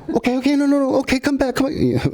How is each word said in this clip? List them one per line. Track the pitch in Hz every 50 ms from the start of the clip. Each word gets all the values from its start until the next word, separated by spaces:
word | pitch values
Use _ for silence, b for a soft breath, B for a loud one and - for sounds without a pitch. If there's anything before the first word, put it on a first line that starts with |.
| - - 320
okay, | - - - 247
okay, | 262 254 269 294
no, | 277 285
no, | 285 285 285
no, | 277 262 262 -
okay, | 269 - - 262
come | - 285 294
back, | 262 285 262 247
come | - 262
back. | 269 - - - 127 120 - - 135